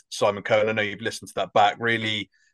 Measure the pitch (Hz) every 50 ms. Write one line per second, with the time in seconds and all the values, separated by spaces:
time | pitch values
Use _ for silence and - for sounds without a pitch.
0 | _ _ - - 120 104 101 101 95 - 113 107 104 110 110 110 104 101 101 95
1 | 113 107 - - 101 - - 104 95 90 - 110 104 104 - - 117 117 113 110
2 | 110 110 107 101 98 - _ _ _ _